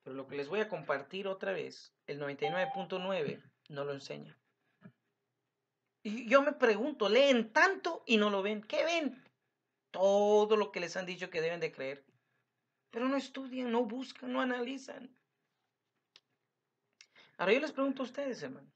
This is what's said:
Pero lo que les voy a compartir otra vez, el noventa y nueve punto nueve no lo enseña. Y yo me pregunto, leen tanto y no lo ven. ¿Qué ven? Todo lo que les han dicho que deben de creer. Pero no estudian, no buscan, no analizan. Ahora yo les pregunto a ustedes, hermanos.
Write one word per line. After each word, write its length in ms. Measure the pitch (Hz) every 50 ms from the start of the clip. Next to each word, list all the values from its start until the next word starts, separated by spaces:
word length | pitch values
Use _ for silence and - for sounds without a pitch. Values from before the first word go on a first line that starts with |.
| _
Pero 140 | 139 131 135
lo 100 | 135 123
que 80 | 131
les 140 | 143 139 139
voy 100 | 175 208
a 100 | 214 214
compartir 580 | 190 160 143 - 147 135 139 - - 190 196 196
otra 240 | 190 190 - 196
vez, 400 | 190 165 139 131 131 - - - _ _ _
el 140 | - 147 143
noventa 260 | 147 143 139 139 147
y 60 | 147
nueve 180 | 165 185 185 185
punto 280 | - 190 185 160 190 185
nueve 420 | 185 190 196 180 151 135 139 - - - _ _ _ _
no 140 | 151 139 143
lo 60 | 143
enseña. 460 | 143 139 135 - 147 147 147 151 151 _ _ _ _ _ _ _ _ _ _ - _ _ _ _ _ _ _ _ _ _ _ _ _ _ _ _ _ _ _ _ _ _ _
Y 260 | 214 208 233 262 220
yo 140 | 233 277 277
me 80 | 294
pregunto, 580 | 285 294 262 240 208 196 233 302 294 - 214 196
leen 420 | 208 247 277 285 262 233 226 226
tanto 520 | - 302 330 370 381 - - 349 330 - -
y 120 | - 233 214
no 120 | 208 208
lo 140 | 202 196 190
ven. 180 | 208 214 214
¿Qué 240 | 208 - - 320 -
ven? 380 | 320 339 339 311 254 - - - _ _ _ _ _ _ _ _ _ _ _ _ _
Todo 680 | - 170 190 196 202 202 208 208 214 208 208 208 220 214
lo 140 | 202 202
que 80 | - 196
les 160 | 175 165 -
han 120 | 185 185 175
dicho 240 | 185 160 180 175
que 100 | - 170
deben 180 | 156 165 170 170
de 120 | 160 156
creer. 340 | 160 - 135 135 143 143 _ _ _ _ _ _ _ _ _ _ _ _ _ _ _ _ _ _
Pero 160 | - 233 247 262
no 100 | 277 269
estudian, 540 | 262 - _ 269 269 262 254 254 254 247
no 120 | 226 233 247
buscan, 460 | 214 214 262 262 - - - - 254
no 100 | 247 254
analizan. 760 | 262 254 247 247 240 240 269 269 - - - - 247 - _ _ _ _ _ _ _ _ _ _ _ _ _ _ _ _ _ _ _ _ _ - _ _ _ _ _ _ _ _ _ _ _ _ _ _ _ _ - _ _ - - _ _ _
Ahora 160 | - 180 214
yo 60 | 269
les 100 | 302 302
pregunto 320 | - - 269 277 262 - 262
a 20 |
ustedes, 380 | 226 - - 285 269 226 - 151
hermanos. 280 | 131 127 - - - _